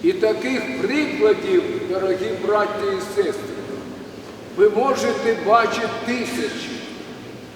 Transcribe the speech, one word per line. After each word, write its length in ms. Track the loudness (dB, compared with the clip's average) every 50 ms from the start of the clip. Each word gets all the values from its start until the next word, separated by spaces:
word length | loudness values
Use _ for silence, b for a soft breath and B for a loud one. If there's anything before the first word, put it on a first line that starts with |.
| 4
І 100 | 4 4
таких 680 | 4 4 2 2 2 0 -2 -2 -2 -2 -4 -4 -2
прикладів, 800 | -2 0 0 0 0 0 0 4 6 6 6 4 2 2 4 4 4 2 -4 -4 -2 -2
дорогі 400 | -2 0 0 0 0 0 0 -2 -4 -2 0
браті 400 | 2 2 2 2 2 -2 -2 -2 -2 -2 -2
і 180 | -4 -4 0
сестри, 280 | 0 2 2 0 -4 -6 -8 -8 -8 -8 -8 -8 -10 -10 -12 -12 -14 -14 -14 -14 -16 -16 -14 -14 -14 -14 -12 4 6
ви 120 | 6 6
можете 680 | 6 4 2 2 2 2 0 0 0 0 0 0 0 0 2 4
бачити 400 | 6 6 6 4 0 -2 -2 -2 -4 -4 -4
тисячі. 640 | -4 -2 -2 -2 -4 -2 -2 -4 -4 -4 -6 -8 -8 -8 -10 -10 -12 -12 -14 -14 -14 -14 -14 -14 -14 -14 -14 -16 -16 -16